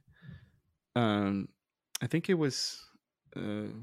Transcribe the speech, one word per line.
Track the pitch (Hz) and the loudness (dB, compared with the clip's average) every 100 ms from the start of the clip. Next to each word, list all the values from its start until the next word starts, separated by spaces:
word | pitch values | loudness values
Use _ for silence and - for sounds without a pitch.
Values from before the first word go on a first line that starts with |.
| - - - - - _ _ _ _ 120 | -16 -20 -20 -20 -20 _ _ _ _ 2
Um, | 113 104 101 98 - _ _ _ _ - | 4 4 2 0 -2 _ _ _ _ -6
I | 120 | -2
think | 160 185 | 0 2
it | 175 | 2
was, | 147 - - - - _ _ _ _ - | 2 0 -4 -6 -16 _ _ _ _ -8
uh, | 98 104 107 110 | -6 -4 -6 -4